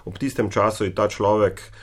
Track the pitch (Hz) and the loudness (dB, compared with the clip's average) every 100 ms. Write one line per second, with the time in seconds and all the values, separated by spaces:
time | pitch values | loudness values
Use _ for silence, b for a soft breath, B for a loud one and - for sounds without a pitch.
0 | - 92 139 - 107 104 104 107 101 92 | -14 -6 -6 -2 -2 2 0 0 -4 0
1 | 104 - 104 107 101 - - B | -2 2 2 4 2 0 -16 B